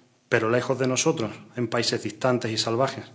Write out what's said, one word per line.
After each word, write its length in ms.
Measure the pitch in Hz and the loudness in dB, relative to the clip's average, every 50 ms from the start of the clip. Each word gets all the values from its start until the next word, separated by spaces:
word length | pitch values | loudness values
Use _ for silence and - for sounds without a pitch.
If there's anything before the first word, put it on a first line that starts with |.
| _ _ _ _ _ - | _ _ _ _ _ 2
pero 200 | - 117 110 110 | 2 2 4 4
lejos 260 | 117 123 117 - 135 117 | 2 2 2 0 0 0
de 100 | 131 127 | 0 0
nosotros, 440 | 127 127 - 165 160 - 113 104 101 - - - - | 2 2 2 2 2 0 -2 -6 -6 -10 -16 -12 -6
en 120 | - 120 113 | -4 -4 -2
países 360 | - 120 117 - - 107 - | -2 -2 0 0 -2 -2 -2
distantes 480 | 110 - - - 131 123 120 - 113 | -6 -6 -2 0 2 2 2 0 -2
y 60 | 110 107 | -2 -2
salvajes. 480 | - - 113 117 135 127 - 104 98 - | -2 0 0 0 0 0 -2 -6 -12 -14